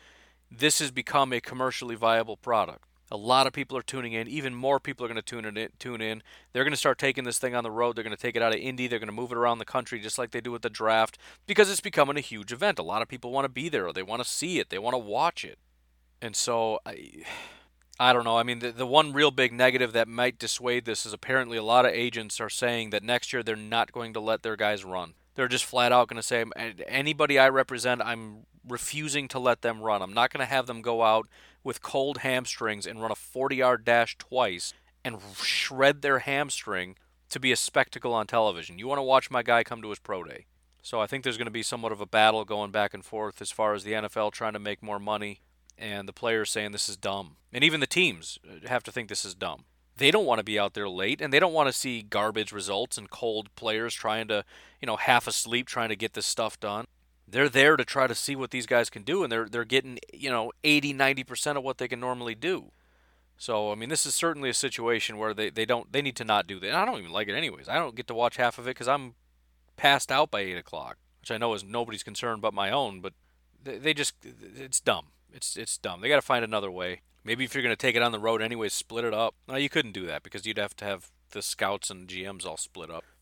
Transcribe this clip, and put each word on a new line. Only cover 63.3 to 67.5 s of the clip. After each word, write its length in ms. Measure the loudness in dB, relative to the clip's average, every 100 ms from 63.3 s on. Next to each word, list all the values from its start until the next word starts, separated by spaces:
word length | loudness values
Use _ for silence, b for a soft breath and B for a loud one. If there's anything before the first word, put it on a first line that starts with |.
| -12
So, 360 | -2 -2 0
I 20 |
mean, 140 | -4 -4
this 180 | -2 0
is 80 |
certainly 360 | 0 0 0 -2
a 40 |
situation 640 | -2 -2 -2 0 0 -2 -4
where 180 | -4
they, 160 | -2 -4
they 140 | -2
don't, 260 | 0 0 0
they 120 | -2
need 140 | -2 -4
to 80 |
not 220 | 2 2 2
do 140 | -4
that. 80 | -2
And 80 | 0
I 80 |
don't 140 | 0 -4
even 120 | -6
like 160 | -4 -2
it 80 |
anyways. 340 | -2 -4